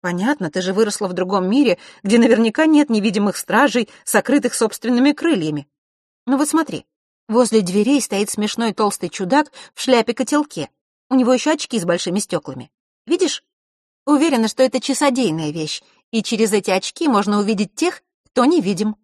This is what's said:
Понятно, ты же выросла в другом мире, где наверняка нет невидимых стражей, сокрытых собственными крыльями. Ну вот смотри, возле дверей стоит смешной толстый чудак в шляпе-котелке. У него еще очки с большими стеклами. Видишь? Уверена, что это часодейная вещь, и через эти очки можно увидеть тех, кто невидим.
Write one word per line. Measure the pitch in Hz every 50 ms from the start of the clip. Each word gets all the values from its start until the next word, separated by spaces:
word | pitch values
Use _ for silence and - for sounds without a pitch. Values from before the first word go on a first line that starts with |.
| -
Понятно, | 180 175 180 190 247 294 - 185 156
ты | - 190
же | 180 185 185
выросла | 196 226 208 202 - 214 185
в | 180
другом | 180 190 180 190 196 180 185
мире, | 214 277 285 247 180 - - - - _ _
где | 202 214 240
наверняка | 233 226 220 208 226 226 214 - 311
нет | 320 311 294 294 294
невидимых | 226 214 190 226 180 214 202 - - -
стражей, | - - 185 220 277 285 - 247 220 _ - - _
сокрытых | - - 214 - - 247 294 - 240 -
собственными | - 233 214 - - - 220 247 240 262 294 294
крыльями. | 294 - 339 311 196 156 156 151 147 143 _ _ _ _ _ _ _ _ _ _ _ _
Ну | - 262
вот | 262 302 294
смотри, | - 320 320 - 190 - - _ _ _ _ _ _ _ _ _
возле | 214 240 254 214 226 220 196
дверей | 175 180 208 208 233 285 285 214
стоит | - 208 196 208 202
смешной | - - 208 208 - - 233 226 190
толстый | - 220 202 - - - 170
чудак | - - 196 180 240 294 302 - _ - - - _
в | -
шляпе-котелке. | - - 262 233 220 - 247 - 262 - - 294 294 294 - 175 143 - _ _ _ _ _ _ _ _
У | 262
него | 262 254 226 254
еще | 247 - 294 320
очки | 302 - - - 226
с | 170
большими | 175 - - - 190 170 208
стеклами. | - _ - 160 - - 131 127 117 _ _ _ _ _ _ _ _
Видишь? | - 320 339 381 302 - - _ _ _ _ _ _ _ _ _ _ _ _ _
Уверена, | - 202 277 311 330 294 233 226 220
что | - - 262
это | 254 - 254
часодейная | - - 269 - 302 277 254 254 254 185 156 160 160 151
вещь, | 151 165 156 151 - - _ _ _ _ _ _ -
и | 226 202
через | - 240 202 226 214 202
эти | 208 190 -
очки | 185 190 - - - - 330 311
можно | 247 202 202 196 208 208
увидеть | 208 196 226 190 214 - _
тех, | - 311 359 - - _ _ _ _ _
кто | _ _ - 240
невидим. | 269 339 349 202 185 202 165 214 214 214 _